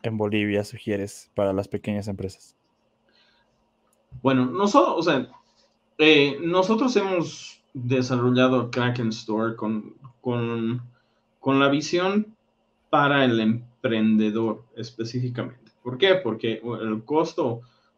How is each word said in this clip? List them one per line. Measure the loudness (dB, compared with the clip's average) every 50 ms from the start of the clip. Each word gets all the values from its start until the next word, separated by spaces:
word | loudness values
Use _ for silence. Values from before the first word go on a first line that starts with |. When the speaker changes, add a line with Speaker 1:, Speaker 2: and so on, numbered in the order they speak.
Speaker 1:
en | -6 -4 -2
Bolivia | -2 -2 0 0 0 0 2 0 0 -2
sugieres | -4 -8 -10 -6 -4 -4 -4 -4 -6 -10 -16 -20 _ -4
para | -2 0 0
las | 0 -2 -4 -4
pequeñas | -6 -8 -6 -4 -6 -6 -6 -8
empresas? | -8 -8 -8 -10 -10 -14 -20 -20 _ _ _ _ _ _ _ _ _ _ _ _ _ _ _ _ _ _ _ _ _ _ _ _ _ _ _ _ _ _ _ _ -8 -2
Speaker 2:
Bueno, | 0 2 2 2 2
noso-, | 0 0 0 0 4 4 4 4 4 2
o | 0
sea, | 0 0 0 0 -2 -6 -12 -20 _ _ _ _ _ _ _ _ _ _ _ 4
eh, | 6 6 8 6 6 2 0 -2
nosotros | -4 -2 0 2 2 2 2 2 2 2 2
hemos | 2 0 0 0 -2 -2 -4 -8 -14 -18 -20 -20 _ _ _ -12
desarrollado | -8 -4 -2 0 0 0 0 0 0 2 2 4 4 4 4 4 2 0 -2
Kraken | -2 -2 0 0 0 -2 -2 -4
Store | -4 -6 -6 -4 -2 -2 -2 -2 -4
con, | -4 -6 -4 -4 -6 -8 -10 -16 _ -20 -20 _ _
con, | -6 -4 -2 -2 -2 -4 -4 -4 -4 -4 -4 -6 -8 -12 _ _ _ _ _ _ _ _ _ _
con | -2 0 2 4
la | 4 4
visión | 2 0 -2 0 0 0 0 2 0 0 -2 -2 -8 _ _ _ _ _ _ _ _ _ _ -2
para | 0 2 2 4 4 4 4
el | 4 2 2
emprendedor | 2 2 0 -2 -4 -12 _ _ -4 -2 0 2 2 4 4 4 2 2 0 0 -2 -2 -4 -6 -10 _ -14
específicamente. | -14 -14 -12 -10 -10 -8 -6 -6 -4 -4 -4 -4 -6 -8 -8 -10 _ _ _ _ _
¿Por | -12 -10 -4 2
qué? | 4 4 4
Porque | 4 0 -4 -4 -4 -4 -4 -4 -4
el | -6 -8 -8 -6 -4 -4 -4 -6 -4
costo, | -2 -2 0 0 -2 -2 -4 -4 -2 -4 -6 -10 -18 _ _ _ _ _